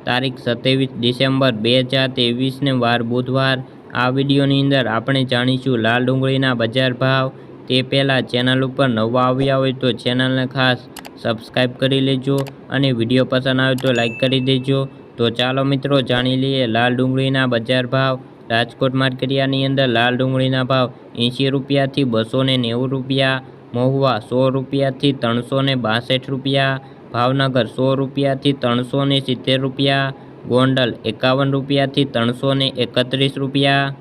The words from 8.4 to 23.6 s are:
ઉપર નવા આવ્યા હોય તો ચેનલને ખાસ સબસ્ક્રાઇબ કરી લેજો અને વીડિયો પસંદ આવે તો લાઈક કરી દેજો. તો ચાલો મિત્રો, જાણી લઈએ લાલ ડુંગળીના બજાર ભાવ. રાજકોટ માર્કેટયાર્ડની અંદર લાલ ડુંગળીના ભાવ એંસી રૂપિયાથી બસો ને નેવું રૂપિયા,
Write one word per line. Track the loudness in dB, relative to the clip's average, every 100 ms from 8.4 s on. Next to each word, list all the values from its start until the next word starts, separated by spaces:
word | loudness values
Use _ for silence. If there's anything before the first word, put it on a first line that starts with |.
| 2 2 0
ઉપર | 0 0
નવા | 2 0 2 2
આવ્યા | 2 0 2
હોય | 0 0
તો | -2
ચેનલને | 0 -2 0 0 0 -2
ખાસ | 0 0 0 -6 -18 -18 -6
સબસ્ક્રાઇબ | -4 -4 -4 -2 -2 0
કરી | 0 2 0
લેજો | 0 0 -2 -4 -10 -6
અને | 0 0
વીડિયો | 0 2 2 2
પસંદ | 0 0 0
આવે | 0 0
તો | 0 0
લાઈક | -2 -2
કરી | 0 0 2
દેજો. | 0 0 -2 -2 -10 -20 -2
તો | -2
ચાલો | 0 -2 0
મિત્રો, | 0 0 0 0
જાણી | 2 0 0 0
લઈએ | 0 0 0
લાલ | 2 2
ડુંગળીના | 2 0 0 0 0 2
બજાર | 0 0 0 0
ભાવ. | 0 0 -2 -8 -20 -2
રાજકોટ | -2 -2 -2 -2 0
માર્કેટયાર્ડની | -2 -2 -2 0 0 0 0
અંદર | 2 2 2
લાલ | 2
ડુંગળીના | 2 0 2 0 0 0
ભાવ | 0 0 -4 -14 -2
એંસી | -2 0 0
રૂપિયાથી | 0 0 0 0 0 0
બસો | 0 0 0
ને | 2 2
નેવું | 0 -2 -2
રૂપિયા, | -4 -2 0 0 0 -6 -20